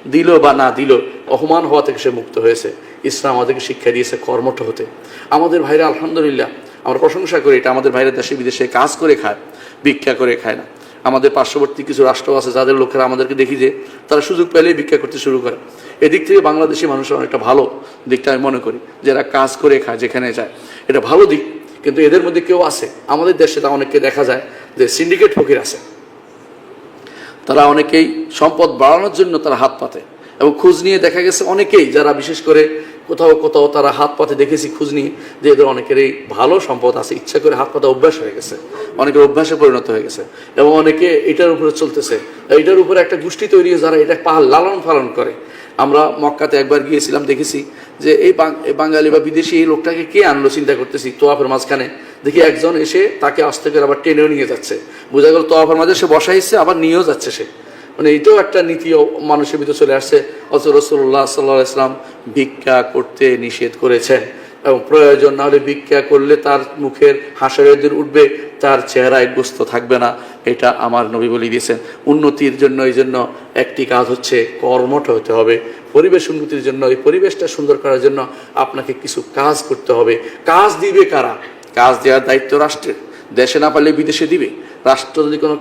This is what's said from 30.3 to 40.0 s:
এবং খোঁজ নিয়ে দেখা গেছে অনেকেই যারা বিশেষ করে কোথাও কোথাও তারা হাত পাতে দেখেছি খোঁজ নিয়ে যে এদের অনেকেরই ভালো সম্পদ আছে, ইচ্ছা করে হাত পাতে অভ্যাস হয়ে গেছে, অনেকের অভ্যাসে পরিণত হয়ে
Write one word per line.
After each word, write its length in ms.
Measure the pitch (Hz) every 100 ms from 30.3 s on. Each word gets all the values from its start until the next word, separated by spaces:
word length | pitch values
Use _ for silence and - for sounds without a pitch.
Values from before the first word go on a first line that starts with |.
| -
এবং 140 | 147 139
খোঁজ 240 | 180 160
নিয়ে 160 | 185 190
দেখা 220 | 165 175
গেছে 220 | 180 -
অনেকেই 420 | 185 190 202 202 131
যারা 280 | 143 143
বিশেষ 280 | 139 139 156
করে 380 | 156 156 156 - - - -
কোথাও 280 | 160 165 151
কোথাও 320 | 156 151 147
তারা 240 | 143 143
হাত 220 | 139 147 -
পাতে 180 | 139 135
দেখেছি 340 | 143 151 151 -
খোঁজ 160 | 143
নিয়ে 180 | 147 139 - - -
যে 60 | 147
এদের 160 | 139 135
অনেকেরই 480 | 123 - 135 135 - -
ভালো 300 | 107 135 185
সম্পদ 380 | - 123 123 120
আছে, 180 | - -
ইচ্ছা 240 | - 151
করে 160 | 151 135
হাত 140 | 139
পাতে 140 | 147 135
অভ্যাস 320 | 127 156 156
হয়ে 120 | 107 101
গেছে, 200 | - - - 107 107 -
অনেকের 240 | 139 143
অভ্যাসে 340 | 143 147 156 151
পরিণত 340 | 143 123 -
হয়ে 140 | 110